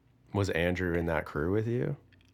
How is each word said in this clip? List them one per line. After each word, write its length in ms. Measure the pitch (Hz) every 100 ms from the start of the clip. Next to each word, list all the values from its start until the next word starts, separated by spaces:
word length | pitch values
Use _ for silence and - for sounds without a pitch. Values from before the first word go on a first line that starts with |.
| _ _ -
Was 160 | 98 98
Andrew 460 | 80 87 90 90 85
in 100 | 82
that 180 | 78 78
crew 260 | 73 80
with 160 | 104 113
you? 280 | 120 143 147 - - -